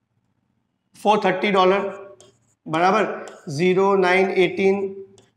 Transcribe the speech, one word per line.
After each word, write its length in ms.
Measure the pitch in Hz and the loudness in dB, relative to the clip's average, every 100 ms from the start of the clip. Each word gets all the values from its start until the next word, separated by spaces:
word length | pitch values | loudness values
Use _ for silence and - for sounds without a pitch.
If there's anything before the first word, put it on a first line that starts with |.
| _ _ _ _ _ _ _ _ _ _ | _ _ _ _ _ _ _ _ _ _
फ़ोर 240 | 202 208 | 0 2
थर्टी 260 | 190 185 208 | 2 0 -2
डॉलर, 420 | 196 185 196 196 - - - - _ _ _ - | 2 2 2 -2 -10 -18 -20 -20 _ _ _ -8
बराबर, 600 | 160 180 214 180 - - - - | 0 2 2 -2 -6 -14 -18 -12
ज़ीरो, 460 | 143 180 180 196 196 | -2 0 2 2 2
नाइन, 340 | 180 185 190 | 2 2 0
एटीन, 640 | 190 175 - 190 196 196 - - - _ | 0 0 0 0 0 -4 -10 -18 -20 _